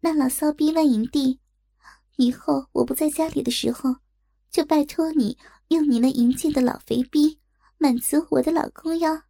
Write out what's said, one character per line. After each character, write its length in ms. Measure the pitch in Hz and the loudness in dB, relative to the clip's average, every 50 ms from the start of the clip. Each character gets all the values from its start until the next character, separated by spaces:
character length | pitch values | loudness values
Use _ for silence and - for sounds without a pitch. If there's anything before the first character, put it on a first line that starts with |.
那 120 | - 330 320 | -2 -2 0
老 160 | 302 269 254 | 0 0 0
骚 240 | - - - - 302 | -2 -2 -2 -2 0
逼 180 | 294 311 302 320 | 2 0 0 2
万 140 | 330 320 | 2 2
影 180 | 294 247 214 220 | 2 2 2 -2
帝， 340 | 247 - 285 269 262 262 - _ _ _ _ _ _ _ _ _ - - _ _ _ _ | -2 -2 0 0 0 -2 -2 _ _ _ _ _ _ _ _ _ -20 -20 _ _ _ _
以 140 | - 262 240 | 0 0 0
后 360 | 247 - - - 294 269 269 _ _ | 0 -2 -4 -2 -2 -2 -4 _ _
我 120 | - 240 | -2 -2
不 100 | 247 269 | -2 0
在 140 | - 320 302 | -2 -2 -2
家 200 | 294 - 320 320 | 0 -2 -4 -2
里 140 | - 285 247 | -2 -4 -4
的 80 | 240 | -4
时 220 | 247 - - 233 247 | -4 -2 -2 -4 -4
候， 240 | - - 262 254 - _ _ _ _ _ _ _ _ _ _ | -2 -4 -4 -4 -4 _ _ _ _ _ _ _ _ _ _
就 140 | - - 311 | -4 -4 0
拜 200 | - 320 302 285 | 2 2 2 2
托 260 | 294 - - 320 320 311 | 0 -2 -4 -4 -2 0
你 260 | 311 233 202 - _ _ - _ _ _ _ | 0 0 -2 -4 _ _ -20 _ _ _ _
用 220 | 320 330 311 294 | 0 0 2 2
你 80 | 247 233 | 2 2
那 120 | 233 262 | 2 2
淫 240 | 269 - 240 240 262 | 2 2 2 2 0
贱 180 | - - 320 294 | 0 -2 -2 0
的 80 | 269 | 0
老 180 | 254 240 - - | 0 0 -2 -4
肥 220 | - - 226 240 254 | -6 -4 -4 -4 -4
逼 340 | - - 302 294 311 311 _ _ _ _ _ _ _ _ _ | -2 0 2 2 2 0 _ _ _ _ _ _ _ _ _
满 180 | 320 277 247 | 0 0 0
足 300 | 240 - - - 294 330 - | 0 -2 -2 -2 -2 -2 0
我 120 | - - 254 | -2 0 0
的 100 | 302 330 | 0 0
老 160 | 330 - - | -2 -4 -4
公 280 | - - _ 320 330 339 | -8 -10 _ -6 -4 -2
哟。 240 | 339 311 311 320 - _ | 0 -2 -2 -4 -8 _